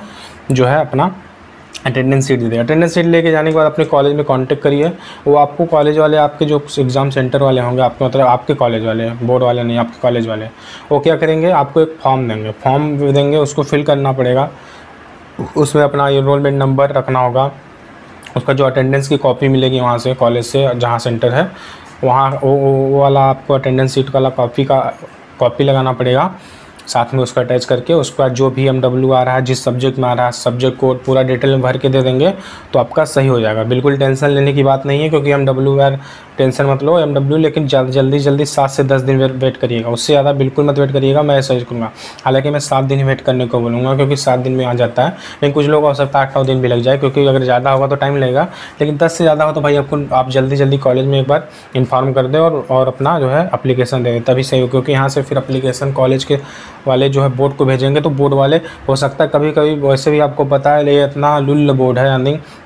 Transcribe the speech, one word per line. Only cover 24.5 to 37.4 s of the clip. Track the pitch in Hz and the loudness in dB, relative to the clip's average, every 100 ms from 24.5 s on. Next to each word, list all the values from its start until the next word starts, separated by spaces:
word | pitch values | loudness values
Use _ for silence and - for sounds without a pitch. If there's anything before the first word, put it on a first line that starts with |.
| - | -2
का, | 135 135 123 - - - - - | 0 0 0 -6 -18 -20 -20 -2
कॉपी | 123 - | -2 2
लगाना | 139 135 131 | 2 2 0
पड़ेगा। | 120 127 127 180 185 - - - - - | -2 0 2 0 -4 -16 -20 -20 -20 -6
साथ | 123 120 | -2 0
में | 131 | -2
उसका | 123 - | -2 -2
अटैच | 123 127 | 0 -2
करके, | - 127 123 | 0 -2 0
उसके | 165 135 - | 0 0 0
बाद | 135 | 0
जो | 123 135 | 2 0
भी | 131 135 | 2 0
एमडब्ल्यू | 131 127 127 131 | 2 0 0 2
आ | 127 | 2
रहा | 127 | 2
है, | 127 | 0
जिस | 127 131 | 0 -2
सब्जेक्ट | - 123 135 127 | -2 -2 -2 -2
में | 123 | -2
आ | |
रहा | 123 123 | 0 -2
है, | |
सब्जेक्ट | 120 127 123 131 127 | -2 -4 -2 -2 0
कोड | 131 127 | 0 0
पूरा | 131 131 | 0 0
डिटेल | 131 123 139 | 0 0 0
में | 135 | 0
भर | 127 127 | 0 0
के | 135 | 0
दे | 131 | 0
देंगे, | 127 131 165 190 - - - | 0 2 0 0 -10 -20 -4
तो | 135 | -2
आपका | 117 - | 0 0
सही | 151 143 135 | 0 0 2
हो | 123 | 2
जाएगा। | 110 110 | 0 -2
बिल्कुल | 113 127 143 139 | 0 0 0 0
टेंशन | 135 135 147 | 0 0 0
लेने | 139 139 | 2 2
की | 139 | 2
बात | 139 135 143 | 2 0 0
नहीं | 139 | -2
है, | 156 | 0
क्योंकि | 151 139 | 0 0
एमडब्ल्यू | 143 135 131 135 139 139 135 - - - - | 0 0 0 0 2 2 0 -8 -20 -16 -2
टेंशन | 131 123 | 0 0
मत | 139 135 | 0 0
लो, | 143 175 | 2 2
एमडब्ल्यू, | 151 139 139 | 2 0 0
लेकिन | 156 | 2